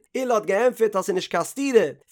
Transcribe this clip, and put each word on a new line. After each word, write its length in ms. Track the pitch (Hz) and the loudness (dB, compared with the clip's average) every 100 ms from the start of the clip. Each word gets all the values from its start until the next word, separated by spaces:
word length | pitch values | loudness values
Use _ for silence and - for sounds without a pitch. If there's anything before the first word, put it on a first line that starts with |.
| _ | _
אילע 200 | 247 254 | -4 0
האט 120 | 214 160 | 0 0
געעמפפט, 500 | 190 247 233 220 196 | 2 2 2 0 0
אז 120 | 185 | -2
ער 60 | |
נישט 180 | 185 - | -4 -2
קאסטירט. 640 | 175 156 - 277 233 151 - _ | -4 -4 -4 2 2 2 -2 _